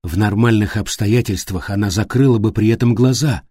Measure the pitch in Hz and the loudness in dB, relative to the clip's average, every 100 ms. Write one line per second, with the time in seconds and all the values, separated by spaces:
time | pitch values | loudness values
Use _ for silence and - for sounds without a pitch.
0 | 85 85 104 101 117 110 104 110 98 - | -4 0 0 2 2 2 0 -4 -6 -4
1 | 104 120 117 92 - 92 - 101 101 90 | 0 0 0 -6 -6 -8 -4 -2 -2 -2
2 | 107 127 139 117 107 113 107 113 120 110 | -2 2 2 2 0 2 0 2 0 2
3 | 127 127 151 101 - | 2 2 0 -2 -6